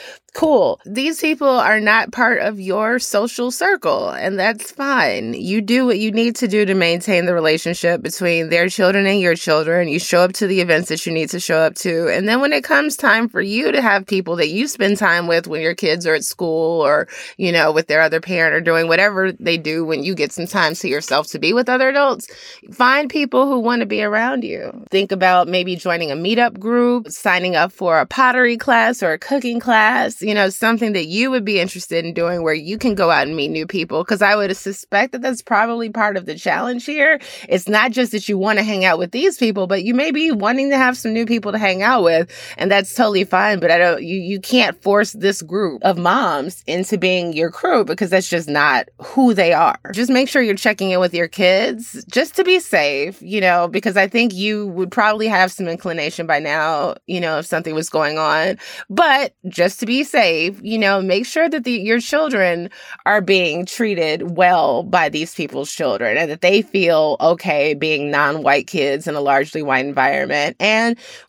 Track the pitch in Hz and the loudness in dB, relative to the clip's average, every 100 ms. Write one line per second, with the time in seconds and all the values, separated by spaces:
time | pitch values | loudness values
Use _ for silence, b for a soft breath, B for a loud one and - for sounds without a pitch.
0 | B B _ - 320 262 143 - - 208 | B B _ -2 2 4 4 0 -6 -4
1 | 285 311 311 311 277 254 - 214 214 220 | -4 -2 -2 0 2 2 2 2 2 2
2 | - - 240 233 208 208 190 190 220 247 | 0 0 0 0 -2 -4 -4 -2 0 -2
3 | - 208 233 - 247 247 359 392 160 120 | -2 -2 -2 -2 -6 -2 0 0 0 -2
4 | 92 65 180 196 202 220 - - 277 262 | -2 -4 -4 -2 -2 -2 -8 -8 -2 0
5 | 147 - 110 - 180 214 202 240 247 202 | 0 -2 -4 -6 -4 -2 0 2 2 0
6 | 220 214 233 233 233 208 202 190 170 170 | 0 0 -2 -2 -2 0 2 2 2 0
7 | 214 180 175 175 156 160 165 170 170 175 | 0 0 2 0 2 0 -2 -2 0 0
8 | 160 - 180 165 160 170 180 196 185 196 | -4 -4 -2 -2 0 0 0 2 2 4
9 | 196 202 180 165 - 156 156 175 165 147 | 2 2 2 0 2 0 2 0 0 -2
10 | - 175 180 185 196 190 175 170 175 185 | 0 2 2 2 -2 0 2 2 0 -6
11 | 175 160 156 180 - 160 160 - 180 165 | -4 -4 -4 -6 -2 2 0 0 -4 -2
12 | 165 160 202 240 277 302 254 294 302 - | 0 0 0 2 2 0 0 0 0 0
13 | 254 220 233 185 196 220 302 285 233 202 | 2 2 0 -2 -4 -2 0 2 2 0
14 | 190 190 180 175 156 190 277 - 202 208 | 0 -2 -2 -2 -2 -2 -4 -2 0 2
15 | 202 170 170 165 165 160 160 170 180 170 | 2 2 2 0 -2 -4 -4 -2 -2 -2
16 | 170 156 - - 170 160 165 165 143 151 | 0 -2 -2 -6 -2 0 0 0 2 2
17 | - B B B 180 170 156 156 160 151 | 0 B B B 0 2 2 2 2 2
18 | 160 160 170 180 165 156 170 165 165 170 | 4 2 -2 0 0 0 2 2 2 4
19 | 208 190 190 - - 165 151 160 160 160 | 2 2 -2 -2 -2 -2 -2 -4 -2 -4
20 | 151 175 147 - 131 - 156 170 165 147 | -4 -2 -4 -4 -4 0 0 -2 -4 -4
21 | - 135 151 156 156 233 247 254 262 277 | -2 -2 -2 -4 -2 0 0 0 2 2
22 | 277 - - B B B - - 247 277 | 0 0 -8 B B B -10 0 2 2
23 | 285 311 269 247 277 254 226 240 220 214 | 0 -2 0 2 2 2 0 0 -2 -2
24 | 208 214 240 269 226 - - - - 190 | -2 0 -2 -2 -6 -8 -10 -14 -4 -2
25 | 196 190 185 180 170 180 180 180 180 170 | 0 2 4 4 4 0 -2 -4 -2 -2
26 | 156 143 180 226 240 190 214 240 240 240 | -2 -4 0 2 0 0 -2 2 2 0
27 | 220 - 208 180 180 165 180 - 180 160 | -4 -6 0 0 2 2 0 0 0 2
28 | - - 254 247 240 233 - 233 226 240 | 2 2 2 4 2 2 2 2 2 0
29 | 180 156 - 277 240 233 247 220 214 247 | -2 -2 -2 -2 -2 -4 0 4 4 2
30 | 254 - 214 208 196 - 226 226 226 196 | -2 -4 -2 0 0 0 0 0 0 -2
31 | 160 196 262 254 202 196 180 180 - 170 | -2 -2 0 0 0 0 -2 -6 -6 -4
32 | 170 165 170 175 165 156 151 220 254 196 | -4 -2 -2 0 -2 -2 -4 -4 -2 2
33 | 170 147 139 160 147 156 156 190 143 156 | 2 2 0 -2 -4 -4 -4 -6 -4 -4
34 | 180 208 202 208 202 190 196 202 - 202 | -2 2 2 2 0 -4 -8 -12 -4 -2
35 | 254 247 262 240 - 208 226 233 226 226 | 0 -2 -6 -6 -2 0 0 -2 -6 -2
36 | 208 196 180 160 190 151 247 247 285 302 | -2 -2 -6 -6 -2 -2 -2 -6 -6 0
37 | 285 302 B B B 185 196 214 247 240 | 2 2 B B B -2 2 2 2 0
38 | 240 214 208 196 202 208 214 196 185 165 | -2 -2 -4 -2 0 0 0 0 2 2
39 | 180 240 370 - 233 196 180 196 196 247 | -2 -2 0 0 0 0 -2 -2 0 0
40 | 311 294 320 220 202 262 277 277 254 247 | 0 0 0 0 0 0 0 2 2 0
41 | 226 220 226 233 202 208 202 185 208 254 | -2 -2 0 -2 -2 -2 0 2 2 4
42 | 170 165 170 B B B 190 202 196 - | 4 4 0 B B B 0 0 0 0
43 | 220 190 185 185 208 196 170 170 175 160 | 2 2 2 2 2 2 4 4 4 2
44 | - 190 175 196 - 254 208 - 202 202 | -2 -6 -4 -6 0 2 2 0 0 2
45 | 214 214 190 196 156 190 190 127 190 175 | 2 0 -2 -2 -4 -4 -4 0 0 2
46 | 175 233 202 147 156 - - 175 190 214 | 2 2 2 -2 -4 -10 -6 -4 -2 0
47 | 185 185 175 156 165 - 370 285 196 170 | 0 0 -2 -2 -4 -2 0 2 0 -2
48 | 185 185 - 175 151 147 147 127 - - | 0 0 0 -2 -2 0 2 2 -2 -10
49 | - - 247 202 170 160 165 - - 190 | -6 2 4 4 4 4 4 0 -6 -4
50 | 247 254 269 277 226 196 220 214 190 180 | 0 2 2 2 0 0 0 -2 0 0
51 | 180 175 165 - 185 190 226 226 233 - | 0 0 -4 2 4 4 2 -4 -10 -18
52 | - 233 302 - 370 370 - 175 147 139 | -6 -2 0 0 2 2 2 0 0 0
53 | 156 196 170 208 185 175 175 185 220 190 | -4 -8 -8 0 2 2 2 -2 -2 0
54 | 196 233 233 185 208 208 202 175 185 - | 2 2 0 0 -4 -4 -4 -6 -4 0
55 | 214 214 220 196 185 - 175 170 185 165 | 0 0 0 2 0 -2 -6 -6 -6 -6
56 | 151 - 165 147 151 156 156 151 - - | -6 -6 -2 -2 -2 -2 -2 -2 -2 -6
57 | - 180 170 156 165 165 165 156 165 156 | -8 -4 -2 -2 -2 -4 -4 -4 -2 0
58 | 147 156 156 151 170 - B B B 196 | 0 0 0 2 0 -4 B B B 0
59 | 330 269 277 _ 185 - 180 - 226 254 | 4 4 0 _ -8 0 0 0 -2 -2
60 | 285 294 190 160 170 196 208 220 202 196 | 0 2 2 2 -2 -6 -6 -2 2 2
61 | 190 190 247 311 330 302 247 233 202 233 | 0 -2 -2 0 0 0 -4 -4 0 -2
62 | 233 294 311 226 180 170 175 B B B | 0 -2 0 0 0 0 -6 B B B
63 | - 208 185 190 170 160 180 - 226 175 | 0 2 2 2 2 -2 -6 -2 -2 0
64 | 156 160 175 175 180 180 151 120 - 180 | 0 -2 -2 2 4 6 4 0 0 0
65 | 156 151 165 - 147 135 143 - 147 101 | 0 -2 -6 -8 -8 -8 -8 -4 -2 -2
66 | 117 123 165 156 180 202 214 196 170 160 | 0 0 -2 0 2 2 2 0 2 4
67 | 156 143 160 170 185 147 151 147 156 151 | 2 2 2 2 0 0 0 0 -2 -2
68 | 147 143 147 156 139 143 - 175 139 143 | 0 2 2 0 2 2 0 -2 -2 -2
69 | 170 147 139 139 147 156 143 131 139 139 | -4 -4 2 2 0 -4 -2 -2 -2 0
70 | 131 139 135 147 147 - 202 220 233 233 | 0 0 -2 -2 -2 -2 0 2 0 -2
71 | B B | B B